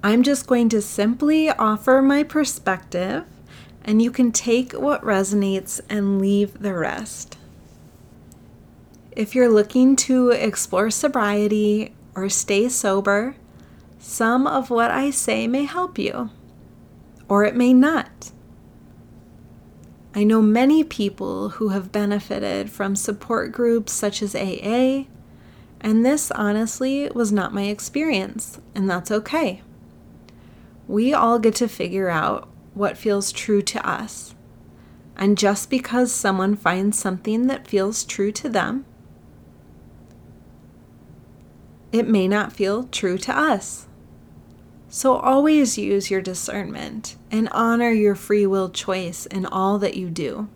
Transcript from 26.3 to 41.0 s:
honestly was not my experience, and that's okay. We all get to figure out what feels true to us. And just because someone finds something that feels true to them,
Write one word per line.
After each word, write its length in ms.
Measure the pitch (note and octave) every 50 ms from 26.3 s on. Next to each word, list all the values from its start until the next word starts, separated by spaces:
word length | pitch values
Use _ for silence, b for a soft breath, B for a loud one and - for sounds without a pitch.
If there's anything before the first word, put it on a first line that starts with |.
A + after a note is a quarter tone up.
| -
honestly 760 | - G#3 G#3 G#3 G#3+ A3+ A3 - - C4 C4 C4+ C#4 C#4+ - -
was 160 | A#3 A#3+ G#3
not 240 | G#3 G3+ F#3 - -
my 100 | G3 G3+
experience, 960 | G3+ G#3 G#3 - - - C#4 D#4 D#4+ C#4+ F#3+ F#3+ G3+ - A3+ - - - - - - -
and 160 | G#3+ F#3+ G3
that's 200 | F3+ F3+ E3+ -
okay. 520 | A3 G#3+ A3 - - D#4+ D#4+ G#3+ F3+ G3+ - - - - - - - - - - - - - B B B B B B B B B B B B -
We 240 | - G#3 A3+ B3+ D4
all 260 | - - A3+ A#3 A#3+
get 160 | G#3+ A3+ G#3+
to 120 | - B3 A3
figure 400 | - - - F3 F3+ F#3+ F#3+ F3+
out 400 | E3+ D#3 D#3 - G#2 - - - - - - - -
what 220 | G3+ G3+ G3+ -
feels 340 | - - A3 G3+ G3+ G3 -
true 320 | - - - - G#3+ G3+ G3+
to 260 | - - A3+ - -
us. 460 | E3+ - A3 G#3+ - - - - - - - - - - - B B B B B B B B B B
And 220 | - F#3+ G3 G#3
just 320 | G3 G#3 G3+ G3+ G3+ - -
because 420 | - C4 B3+ - A#3 B3 B3+ B3
someone 460 | B3 - - G#3 F#3+ F#3+ F#3 G3 G#3
finds 420 | G3+ - E3+ F3 F#3 F#3+ G#3 G#3 -
something 480 | - G3 F#3 F#3 - G#3+ G#3+ A3+ B3 B3+
that 200 | C4+ - - -
feels 360 | - G3 F#3+ G3+ A#3 - -
true 280 | - - - G3 G3+ G#3
to 160 | - - D4+
them, 380 | A3+ G3+ E3+ - G#3+ C4+ C4+ - - - - - - - - - - - - - - - - - - - - - - - - - - - - - - - - - - - - - - - - - - -